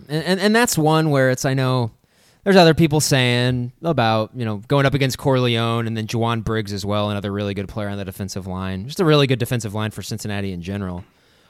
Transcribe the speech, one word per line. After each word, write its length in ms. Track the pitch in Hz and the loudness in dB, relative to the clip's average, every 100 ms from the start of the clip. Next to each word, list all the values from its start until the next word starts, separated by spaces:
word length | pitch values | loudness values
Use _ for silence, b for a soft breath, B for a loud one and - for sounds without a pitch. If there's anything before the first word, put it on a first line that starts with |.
| 104 | -8
and, 160 | 151 | -4
and, 160 | 156 190 | -2 0
and 160 | 202 220 | 2 2
that's 220 | 240 - | 2 2
one 320 | 151 156 160 | 2 4 2
where 220 | 139 131 | 2 2
it's, 140 | 127 139 | 2 0
I 80 | |
know 380 | 135 131 127 117 - b b b b | 0 0 0 -2 -6 b b b b
there's 120 | 196 190 | 4 8
other 180 | 165 | 8
people 280 | 160 165 151 | 6 4 2
saying 720 | - 139 123 123 123 127 123 - | 2 2 2 2 0 -2 -4 -6
about, 480 | 165 123 113 110 107 | -2 0 2 2 -2
you 120 | 127 113 | -6 -6
know, 120 | 104 113 | -6 0
going 160 | 143 139 | 2 2
up 80 | |
against 240 | 135 131 - | 2 0 -2
Corleone 680 | 143 131 123 117 117 117 113 | 0 2 2 0 0 -2 -2
and 120 | 113 | -4
then 100 | 110 | -4
Juwan 380 | 113 113 113 107 | -2 -2 -2 -2
Briggs 260 | 110 101 | -4 -4
as 140 | 98 98 | -6 -2
well, 240 | 104 104 | -2 -2
another 220 | 104 101 | -2 -4
really 220 | 101 101 | -4 -4
good 140 | 98 95 | -4 -6
player 220 | 110 101 | -8 -8
on 80 | 101 | -8
the 80 | 95 | -8
defensive 420 | - 95 98 92 | -8 -8 -8 -8
line. 400 | 92 95 95 117 | -8 -6 -6 -6
Just 140 | 160 | 0
a 40 | 170 | 4
really 220 | 151 139 | 4 4
good 120 | 127 | 0
defensive 340 | 120 123 107 | -2 -4 -4
line 180 | 104 107 | -6 -6
for 100 | 107 | -8
Cincinnati 520 | 95 110 107 101 98 | -10 -8 -6 -6 -6
in 80 | 90 | -8
general. 420 | 85 101 95 87 - b b b | -6 -6 -6 -8 -14 b b b